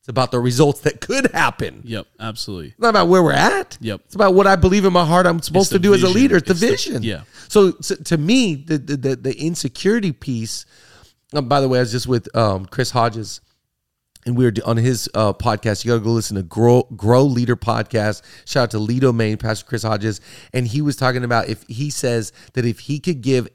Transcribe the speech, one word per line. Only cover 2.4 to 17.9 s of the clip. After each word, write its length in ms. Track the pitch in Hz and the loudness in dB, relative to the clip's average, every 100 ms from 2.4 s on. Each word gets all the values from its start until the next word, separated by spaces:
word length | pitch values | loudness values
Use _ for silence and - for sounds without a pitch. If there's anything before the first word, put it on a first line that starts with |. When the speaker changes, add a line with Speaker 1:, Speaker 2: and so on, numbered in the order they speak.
| - 92 76 | -10 -10 -12
Speaker 1:
It's 100 | - | -2
not 100 | 233 | 0
about 200 | 208 175 | 2 4
where 140 | 185 | 4
we're 100 | 160 | 4
at. 440 | 139 196 392 359 - | 2 2 0 -6 -10
Speaker 2:
Yep. 180 | 110 98 _ | -10 -10 _
Speaker 1:
It's 80 | |
about 180 | 190 202 | 0 4
what 140 | 185 196 | 6 4
I 100 | 190 | 4
believe 300 | 190 202 190 | 4 4 4
in 80 | |
my 100 | 180 | 2
heart 220 | 160 175 180 | 4 4 4
I'm 160 | 170 | 0
supposed 220 | - 165 190 | -2 0 2
Speaker 2:
It's 60 | |
Speaker 1:
to 60 | 190 | 2
Speaker 2:
the 40 | |
Speaker 1:
do 100 | 196 | 4
as 100 | 190 | 4
a 40 | 185 | 4
Speaker 2:
vision. 160 | 196 | 4
Speaker 1:
leader. 140 | 269 185 | 4 2
It's 80 | - | 2
the 60 | |
Speaker 2:
It's 80 | 170 | 0
the, 60 | 233 | 0
Speaker 1:
vision. 340 | 403 - 247 | 0 -4 -4
Speaker 2:
yeah. 200 | 113 85 - - - | -4 -6 -12 -20 0
Speaker 1:
So, 280 | 214 190 - | 4 4 2
so 140 | - 196 | -8 -8
to 200 | 151 165 | -2 -2
me, 380 | 156 262 226 | 2 2 2
the, 240 | 143 156 151 | -2 -4 -6
the, 180 | 127 143 | -4 -4
the, 200 | 135 123 | -2 -4
the 220 | 127 - | -6 -4
insecurity 760 | 156 175 123 - 190 233 196 | -6 -4 -8 -4 0 0 -2
piece, 520 | 131 - 117 110 - - _ _ - - _ _ | -6 -8 -6 -6 -10 -14 _ _ -20 -20 _ _
um, 140 | 147 123 | -6 0
by 120 | 143 | 0
the 80 | 135 | 2
way, 120 | 123 | 0
I 20 | |
was 100 | 120 | 0
just 140 | 120 113 | -2 -2
with, 280 | 123 - | -2 -2
um, 300 | - 110 95 | 0 0 0
Chris 260 | 95 - 123 | -6 -6 -2
Hodges, 500 | 127 117 110 101 - _ _ _ _ _ _ _ _ | 0 -2 -4 -12 -14 _ _ _ _ _ _ _ _
and 140 | - 123 | -4 2
we 60 | |
were 80 | 123 | 2
d-, 100 | 104 | 2
on 160 | - 113 | -2 0
his, 280 | 120 120 - | 2 -2 -4
uh, 220 | - 107 | 0 0
podcast. 500 | 95 120 110 113 101 | 0 -2 0 -2 -2
You 60 | 117 | 0
gotta 120 | 117 | 0
go 100 | 107 | 0
listen 240 | 117 - 101 | -2 -2 -6
to 60 | |
Grow, 400 | 85 - 117 123 - 107 | -6 2 4 4 2 -4
Grow 280 | 104 123 | 2 4
Leader 320 | 143 120 120 120 | 4 0 -2 -2
podcast. 680 | - 113 107 | -2 -4 -2